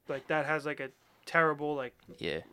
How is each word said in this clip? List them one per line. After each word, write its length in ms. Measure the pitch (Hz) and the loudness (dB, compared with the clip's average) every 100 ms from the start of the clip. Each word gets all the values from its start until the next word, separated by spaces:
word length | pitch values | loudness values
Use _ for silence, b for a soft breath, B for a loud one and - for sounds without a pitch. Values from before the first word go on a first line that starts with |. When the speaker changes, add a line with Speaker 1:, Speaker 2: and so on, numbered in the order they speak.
| - | -8
Speaker 1:
like, 180 | 139 - | -8 0
that 200 | 156 143 | 0 2
has, 180 | 156 143 | 0 -2
like, 140 | 139 | -6
a 100 | 135 - _ _ - | -8 -12 _ _ 0
terrible, 480 | 170 160 143 147 147 | 4 4 4 -2 -2
like, 200 | 127 - - - | -6 -10 -20 -6
Speaker 2:
Yeah. 220 | 85 76 - | -2 -2 -4